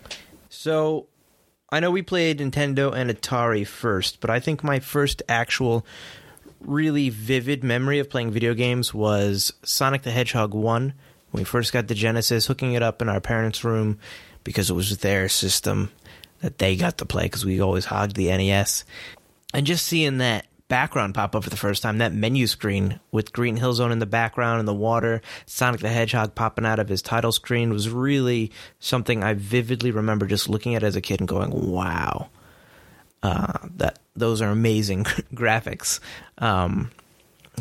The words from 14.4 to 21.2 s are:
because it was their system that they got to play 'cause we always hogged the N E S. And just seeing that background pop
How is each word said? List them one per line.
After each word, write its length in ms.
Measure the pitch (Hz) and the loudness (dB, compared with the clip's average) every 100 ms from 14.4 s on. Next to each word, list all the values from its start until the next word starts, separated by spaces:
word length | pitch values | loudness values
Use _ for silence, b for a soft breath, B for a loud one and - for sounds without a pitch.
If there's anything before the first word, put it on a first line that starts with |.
because 260 | - 104 92 | -6 -2 0
it 40 | |
was 240 | 90 101 101 | 0 -2 0
their 320 | 98 98 95 | 0 2 2
system 640 | - 95 - 101 101 101 - B B B _ | 0 0 0 0 -2 -2 -6 B B B _
that 180 | 170 - | -8 0
they 180 | 95 92 | 0 2
got 220 | 87 - | 0 -2
to 80 | - | -4
play 240 | - 87 | -2 -2
'cause 160 | - 98 | -2 -2
we 140 | 95 | 2
always 260 | 98 92 - | 2 0 0
hogged 300 | 104 101 101 | -2 -2 0
the 160 | 90 | 0
N 100 | 92 | 2
E 100 | 98 | 4
S. 340 | 98 101 - - B B B B _ - | 2 2 -2 -6 B B B B _ -6
And 140 | - 147 | -2 0
just 180 | 170 - | 0 0
seeing 320 | 170 151 131 | 2 2 2
that 260 | 127 107 - _ - | 2 0 -4 _ -2
background 460 | 127 147 139 101 | 0 2 0 -2
pop 220 | 92 | 0